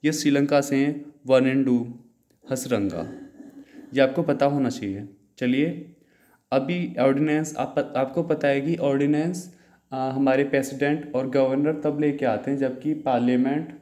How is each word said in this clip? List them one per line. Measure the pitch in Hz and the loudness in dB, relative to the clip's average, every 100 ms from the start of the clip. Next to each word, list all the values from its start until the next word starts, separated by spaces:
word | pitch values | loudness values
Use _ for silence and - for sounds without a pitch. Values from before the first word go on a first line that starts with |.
ये | 151 | 0
श्रीलंका | 151 147 143 143 147 | 0 2 2 4 2
से | 139 135 | 2 0
हैं, | 143 147 - - 127 | 0 -2 -10 -18 2
वनेंडु | 131 131 135 135 123 120 - - _ _ _ - | 4 4 2 2 2 0 -12 -20 _ _ _ -6
हसरंगा। | 131 - 117 98 85 82 - - - - - - - - | -6 -2 0 0 -4 -8 -12 -18 -20 -20 -20 -20 -20 -6
ये | 131 | 2
आपको | 131 135 | 4 4
पता | 165 139 143 | 0 2 2
होना | 143 127 | 2 0
चाहिए। | - 101 98 101 - _ - | -2 -6 -6 -10 -16 _ -6
चलिए | 123 131 156 175 - - _ _ _ _ _ | 0 2 0 -2 -12 -20 _ _ _ _ _
अभी | 135 135 175 175 - | -2 0 -4 -4 0
ऑर्डिनेंस | 135 139 151 151 156 - | 2 2 0 0 -2 -4
आप, | 135 - 139 - | -4 -4 -4 -4
आपको | 135 - | -2 -2
पता | 165 151 147 | -2 0 0
है | 139 | 0
कि | 143 165 | 0 0
ऑर्डिनेंस, | 139 139 143 147 165 180 - - _ _ _ | 0 2 2 2 0 -4 -10 -20 _ _ _
अ, | 131 | -6
हमारे | 131 131 135 135 | -4 0 2 4
प्रेसिडेंट | 139 139 135 - 143 156 - | 4 2 0 -2 0 -2 -2
और | 127 131 | -4 0
गवर्नर | 135 135 135 147 151 | 2 2 2 0 0
तब | 151 147 | -2 0
लेके | 151 139 127 | 0 0 0
आते | 107 - | 0 -2
हैं | 139 | -2
जबकि | 135 123 151 | -2 -2 -4
पार्लियामेंट | 156 139 123 120 127 127 147 165 - | -2 0 2 2 2 2 0 -4 -12